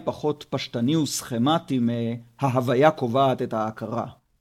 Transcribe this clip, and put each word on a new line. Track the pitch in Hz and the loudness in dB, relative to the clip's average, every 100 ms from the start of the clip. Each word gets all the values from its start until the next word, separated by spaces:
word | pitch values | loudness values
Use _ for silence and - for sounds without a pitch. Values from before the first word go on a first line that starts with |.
פחות | - - 151 147 - | 2 -4 -4 -4 -6
פשטני | 135 - 123 120 160 | -8 -6 -2 0 2
וסכמטי | 139 - - 117 127 165 - 131 | 0 -4 -4 0 2 2 0 0
מ"ההוויה | 120 117 117 117 - - 139 123 123 123 151 | 0 0 -4 -6 -12 -4 0 0 2 6 6
קובעת | 156 123 123 135 127 | 4 0 2 2 2
את | 123 | -2
ההכרה". | 113 110 113 113 117 110 - _ _ | -2 -4 -4 -8 -6 -8 -12 _ _